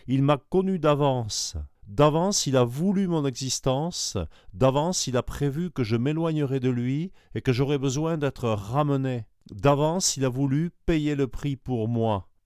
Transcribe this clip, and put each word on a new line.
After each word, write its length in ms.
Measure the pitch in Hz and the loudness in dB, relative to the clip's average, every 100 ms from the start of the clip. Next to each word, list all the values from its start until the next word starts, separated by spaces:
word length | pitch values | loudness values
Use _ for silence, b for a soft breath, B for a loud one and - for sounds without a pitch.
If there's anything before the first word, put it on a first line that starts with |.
| B | B
Il 160 | 135 | 2
m'a 140 | 139 147 | 2 2
connu 420 | - 180 190 190 | 0 0 0 2
d'avance. 760 | 151 143 143 127 107 - - 82 69 _ - | 2 4 2 0 -2 -6 -6 -8 -12 _ -6
D'avance, 580 | 101 147 151 185 202 - | 4 4 4 0 0 2
il 120 | 131 | 2
a 60 | |
voulu 440 | 120 131 185 196 190 | 2 2 0 0 0
mon 180 | 165 139 | 0 -2
existence. 920 | 120 131 - 139 131 165 - - 107 82 b b | -4 -6 -4 -2 0 -2 -6 -6 -4 -6 b b
D'avance, 540 | 90 127 135 160 180 - | 2 2 4 0 -2 -2
il 100 | 123 | -2
a 60 | |
prévu 480 | - - 143 139 180 | -2 -4 -4 -4 -6
que 120 | - | -4
je 120 | 110 117 | 0 0
m'éloignerais 640 | 127 156 165 156 139 135 | 0 0 0 0 0 0
de 100 | 127 | 0
lui 420 | 120 120 139 180 b b | 0 -2 -4 -6 b b
et 80 | 110 | -4
que 100 | - | 0
j'aurais 280 | 120 139 147 | 2 2 0
besoin 380 | 135 131 160 165 | 0 -2 -2 0
d'être 320 | 143 - 120 | -2 -2 -2
ramené. 760 | 104 101 131 147 139 131 123 110 _ - | -2 -2 0 2 0 0 -4 -8 _ -18
D'avance, 680 | 101 143 143 151 175 - - | 0 4 4 2 0 -2 0
il 80 | 131 | 0
a 40 | |
voulu 420 | 123 139 139 170 - - | 0 0 0 -2 -4 -2
payer 300 | 165 147 147 | 0 0 0
le 120 | 135 | -2
prix 280 | - 143 131 | -2 -6 -6
pour 320 | - 123 110 | -4 -2 0
moi. 420 | 117 113 101 - _ | 0 0 0 -4 _